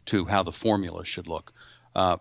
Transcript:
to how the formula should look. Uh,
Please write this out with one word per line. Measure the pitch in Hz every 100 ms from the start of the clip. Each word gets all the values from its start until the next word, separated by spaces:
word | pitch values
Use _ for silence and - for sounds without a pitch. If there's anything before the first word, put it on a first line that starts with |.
| -
to | 104
how | 82 101
the | 87
formula | - 113 104 90 85
should | 90 - 82
look. | 80 - - - - _ 92
Uh, | 92 85